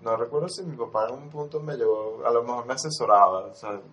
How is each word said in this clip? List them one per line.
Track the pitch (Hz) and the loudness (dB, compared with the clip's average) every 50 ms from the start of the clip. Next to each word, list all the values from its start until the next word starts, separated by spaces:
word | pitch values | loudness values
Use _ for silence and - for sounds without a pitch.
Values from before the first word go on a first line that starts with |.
no | - 113 113 110 | -4 -2 -2 0
recuerdo | 120 117 147 147 135 139 | -2 -2 -2 -2 -4 -4
si | - - 185 | -6 -8 -10
mi | 170 143 | -10 -8
papá | 120 117 110 - 110 110 117 | -8 -8 -4 -2 -2 -2 -2
en | 127 | -4
un | 139 147 147 | -8 -12 -14
punto | 151 147 147 147 156 151 | -10 -10 -10 -8 -8 -8
me | 151 151 139 | -6 -6 -4
llevó, | 123 117 110 110 107 107 110 110 113 120 | 0 2 2 2 2 -2 -6 -8 -4 0
a | 120 | 2
lo | 117 117 120 | 2 2 2
mejor | 120 123 120 117 120 | 0 -4 -6 -4 -4
me | 131 | -6
asesoraba, | 131 - 156 156 - 120 107 104 101 101 92 92 95 95 | -6 -6 -6 -6 -2 4 6 8 8 8 8 6 2 -4
o | 95 - | -8 -12
sea, | - - 107 104 98 95 - | -12 -10 -8 -8 -8 -10 -14